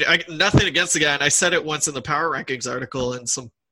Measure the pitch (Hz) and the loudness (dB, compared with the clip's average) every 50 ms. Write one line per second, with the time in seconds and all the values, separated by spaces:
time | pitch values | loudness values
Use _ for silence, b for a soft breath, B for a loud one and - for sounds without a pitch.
0 | 147 127 170 175 - - 165 151 180 202 - 208 208 185 139 170 180 175 - 160 | 2 0 0 -2 -4 -6 -2 0 2 4 6 6 6 4 2 0 0 0 0 2
1 | 151 147 143 139 143 147 - - 185 175 170 165 151 151 151 147 135 156 143 131 | 2 2 2 2 2 2 2 2 2 2 2 0 0 -2 -2 -2 -2 -4 -4 -4
2 | 110 - 147 147 156 165 143 135 - - 135 120 113 127 127 127 131 120 - 135 | -4 -2 -2 0 0 -2 -2 -4 -4 -6 -6 -6 -6 -6 -6 -6 -6 -6 -4 -4
3 | 127 123 123 123 120 120 - 135 123 113 - _ _ _ | -4 -4 -4 -4 -6 -6 -6 -6 -6 -10 -16 _ _ _